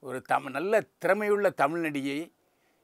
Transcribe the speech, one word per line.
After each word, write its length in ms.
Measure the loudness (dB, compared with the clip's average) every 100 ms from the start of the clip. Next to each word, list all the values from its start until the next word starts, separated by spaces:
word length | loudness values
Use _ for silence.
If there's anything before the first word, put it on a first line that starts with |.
ஒரு 220 | -10 -10
தம்-, 280 | -2 -2 -2
நல்ல 360 | -6 0 0 0 _
திறமையுள்ள 520 | 0 2 2 2 2
தமிழ் 300 | 2 0 0
நடிகையை 520 | -2 -4 -4 -6 -8 _ _ _ _ _